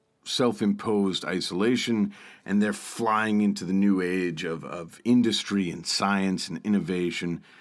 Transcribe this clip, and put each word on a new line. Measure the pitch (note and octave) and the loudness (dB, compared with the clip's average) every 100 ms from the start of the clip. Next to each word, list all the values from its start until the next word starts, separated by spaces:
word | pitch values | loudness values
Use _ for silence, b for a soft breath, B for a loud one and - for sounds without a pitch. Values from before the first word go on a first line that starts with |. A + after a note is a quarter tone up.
| _ _ | _ _
self-imposed | - - B2 G#2 G#2+ G2+ A2+ G#2+ G2 F2+ - | -8 0 0 2 0 0 0 2 2 0 -2
isolation, | F2+ - F2+ A2 B2 A#2 A2+ G2+ B B B - | -4 -2 0 2 2 2 0 0 B B B -4
and | G2+ | 0
they're | G#2 | 0
flying | G2+ - - A#2 G#2+ A2 G#2 | -2 -8 -4 0 2 2 2
into | G#2 G2+ F2+ | 2 0 0
the | |
new | G2 G2+ F#2 | 2 4 4
age | F2+ F#2 F2+ E2 | 2 0 -2 -4
of, | E2+ D#2+ | -6 -6
of | - E2 E2+ - | -8 -12 -12 -8
industry | A2+ B2 A#2 G2+ - G2+ F2+ | 2 4 4 0 0 0 0
and | E2 E2 | -4 -4
science | - G2 G2+ F#2+ F#2 - | 0 2 2 0 -2 -4
and | E2+ | -6
innovation. | G#2 G2+ E2 F2+ F2 E2+ F2 E2+ B B | 0 0 0 -2 -2 -2 -4 -6 B B